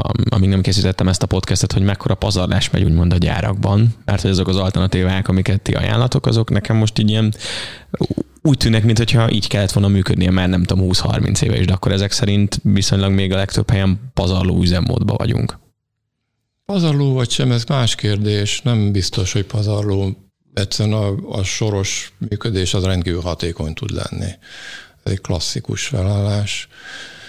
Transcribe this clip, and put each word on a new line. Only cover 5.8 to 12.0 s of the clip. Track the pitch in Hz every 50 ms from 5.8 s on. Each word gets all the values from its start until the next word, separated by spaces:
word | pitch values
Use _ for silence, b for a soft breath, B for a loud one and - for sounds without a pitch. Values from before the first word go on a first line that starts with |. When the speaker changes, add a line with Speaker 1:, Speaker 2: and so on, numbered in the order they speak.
| - 98 110 117 123 123 - - -
Speaker 1:
azok | - 117 113 110 -
nekem | - 98 - - 113
most | 110 110 107 - -
így | 107 107
ilyen | 107 110 107 104 104 B B B B B B B B B B B - - - - - - - - _ -
úgy | - 156 131
tűnnek, | - - 113 110 110 104
mintha | 117 110 107 117 - - 117 113 117
így | 113 104 - -
kellett | - 101 101 95
volna | - 104 101 98
működnie | 101 98 92 - - - 92 90
már, | 92 92 90 92
nem | 92 90 90
tudom, | - 92 95 95
húsz-harminc | 92 90 - - - - - 101 98 107 -
éve | 147 - - -
is, | 92
de | 87
akkor | 95 - - 95
ezek | 98 98